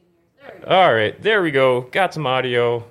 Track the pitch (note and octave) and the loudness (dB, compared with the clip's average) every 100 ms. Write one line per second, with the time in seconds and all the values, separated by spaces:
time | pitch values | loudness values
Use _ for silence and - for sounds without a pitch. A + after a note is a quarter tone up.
0 | _ _ _ _ - - - F3+ F3 A2+ | _ _ _ _ -20 -14 -2 2 4 2
1 | G#2+ - F#3+ G#3+ E3+ C3+ C3 B2 B2+ - | 0 -2 -2 0 0 2 2 0 -2 -2
2 | F3+ D#3+ C3+ C3 B2+ B2 A#2+ A#2+ A#2 | -2 -2 -4 -2 -2 0 0 -2 -8